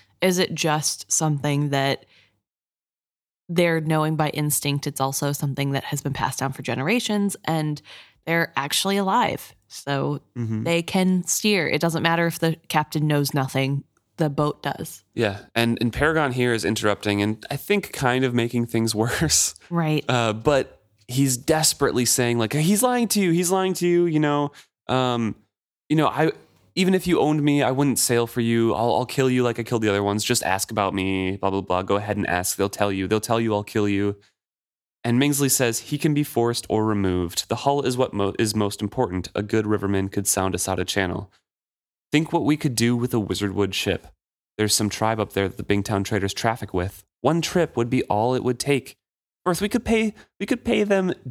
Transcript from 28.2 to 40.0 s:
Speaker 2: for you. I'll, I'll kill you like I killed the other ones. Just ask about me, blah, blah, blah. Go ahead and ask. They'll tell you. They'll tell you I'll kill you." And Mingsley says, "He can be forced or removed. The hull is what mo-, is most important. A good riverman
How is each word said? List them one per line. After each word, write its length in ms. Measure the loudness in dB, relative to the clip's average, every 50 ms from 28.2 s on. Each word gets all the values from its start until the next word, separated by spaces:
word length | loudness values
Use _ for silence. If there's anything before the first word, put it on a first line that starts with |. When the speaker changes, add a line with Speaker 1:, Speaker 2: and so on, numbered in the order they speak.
| 2
Speaker 2:
for 140 | 0 -2 -2
you. 320 | 0 2 2 2 2 2 2
I'll, 200 | 2 2 2 2
I'll 100 | 0 0
kill 220 | -2 -2 0 2 2
you 120 | 4 2 2
like 160 | 2 0 -2
I 40 | -4
killed 180 | -2 -2 0 2
the 60 | 2
other 140 | 2 2 2
ones. 220 | 0 0 0 0
Just 180 | 0 0 0 0
ask 260 | 0 -2 -2 -2 -4
about 240 | -2 0 0 0 0
me, 420 | -2 -2 -2 -2 -2 -2 -2 -4
blah, 140 | -2 -2 -2
blah, 100 | -2 -2
blah. 220 | -2 0 -2 -2 0
Go 140 | 0 0
ahead 200 | 0 0 -2 -2
and 100 | -2 -2 -2
ask. 280 | -2 -2 -2 -2 -2
They'll 120 | -2 -2 -2
tell 220 | 0 -2 -2 0 0
you. 140 | -2 0 0
They'll 120 | 0 -2
tell 200 | 0 0 0 0
you 120 | 0 0 0
I'll 100 | -2 -2
kill 240 | -2 -2 0 2 2
you." 280 | 2 2 0 0 -2 -4 _ _ _ _ _ _ _ _ _ _ _ _ _ _ _ _ _
And 160 | 0 2 4 4
Mingsley 280 | 2 2 2 2 0
says, 280 | 2 2 2 0 0 -2
"He 200 | -6 -6 -6 -2
can 160 | 0 0 2
be 100 | 0 -2
forced 420 | 0 0 0 0 0 0 -4 -4 -2
or 160 | 0 0 2
removed. 640 | 2 2 2 2 0 0 0 -2 -2 -4 -8 -6 -6
The 80 | -6
hull 260 | -2 0 0 0 0 0
is 140 | -2 0
what 160 | 0 -2 -2 0
mo-, 220 | -2 -2 -2 0 0
is 160 | -2 0 0
most 260 | 0 0 -2 -2 -4 -6
important. 460 | -6 -2 -2 -2 -2 -2 -4 -6 -4 -6
A 60 | -6 -4
good 240 | 0 0 0 2
riverman 420 | 2 0 0 0 0 0 0